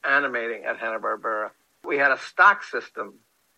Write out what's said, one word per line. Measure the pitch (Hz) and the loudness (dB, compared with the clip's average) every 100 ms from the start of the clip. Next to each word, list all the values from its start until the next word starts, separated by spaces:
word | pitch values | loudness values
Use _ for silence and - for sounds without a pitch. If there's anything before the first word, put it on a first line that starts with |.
animating | 156 139 143 117 117 107 | -2 0 0 -2 -4 -6
at | 113 113 | -6 -6
Hanna-Barbera. | 113 110 107 107 113 107 107 - _ _ | -4 -4 -4 -4 -4 -4 -6 -10 _ _
We | - 143 | -4 2
had | 139 | 2
a | 131 | 0
stock | - - 190 202 | -2 6 6 6
system. | - 120 - - - - _ _ _ | 0 -8 -8 -12 -14 -14 _ _ _